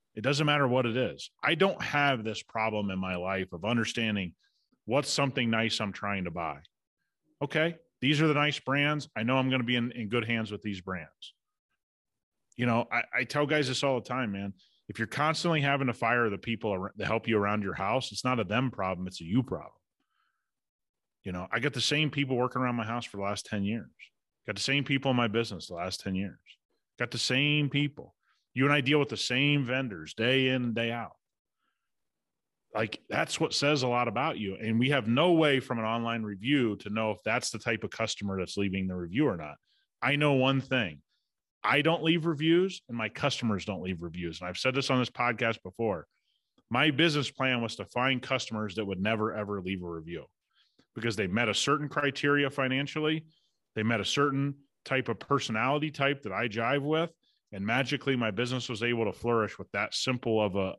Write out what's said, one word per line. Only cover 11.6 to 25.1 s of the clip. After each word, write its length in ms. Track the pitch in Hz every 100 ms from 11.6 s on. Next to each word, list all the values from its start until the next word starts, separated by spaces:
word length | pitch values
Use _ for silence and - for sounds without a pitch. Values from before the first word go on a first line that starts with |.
| _ _ _ _ _ _ _ _ _ -
You 80 |
know, 240 | 120 117 117
I, 120 | 117 -
I 120 | 123
tell 200 | 127 147
guys 240 | 147 151 131
this 140 | 127
all 180 | 143 127
the 80 | -
time, 240 | 123 117
man. 220 | 98 98 - _ _ -
If 100 | 104
you're 80 | 110
constantly 540 | - 151 156 175 160
having 280 | 143 139 131
to 40 |
fire 380 | 113 117 120 117
the 80 | 98
people 320 | - 110 110
ar-, 220 | 95 95 -
that 80 |
help 240 | 98 110 113
you 80 | 107
around 260 | 101 104
your 120 | 98
house, 380 | 87 98 127 -
it's 120 | 107
not 160 | 127 123
a 40 |
them 260 | 95 110 131
problem, 360 | - 92 90 92
it's 140 | -
a 40 |
you 180 | 82 113
problem. 320 | 117 80 78 - _ _ _ _ _ _ _ _ _ _ _ _ _ _
You 80 | 95
know, 140 | 90 92
I 60 | 113
got 160 | 139
the 80 | 127
same 260 | - 147 156
people 260 | 139 135 127
working 260 | 127 127
around 140 | 127 120
my 100 | 110
house 180 | 120
for 140 | - 101
the 40 |
last 200 | 98 104
ten 180 | - 101
years. 280 | 98 113 - _ - _ _ _ -
Got 100 | 101
the 60 |
same 220 | - 139
people 260 | 135 135 135